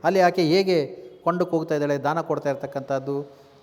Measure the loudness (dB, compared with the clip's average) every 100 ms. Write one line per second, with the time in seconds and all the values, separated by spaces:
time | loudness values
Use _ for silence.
0 | 0 4 4 4 2 4 4 2 0 -6
1 | -18 -6 -2 0 0 -2 0 -2 0 0
2 | 0 -2 -2 -2 -2 -4 -4 -8 -4 -4
3 | -4 -6 -8 -16 -20 -20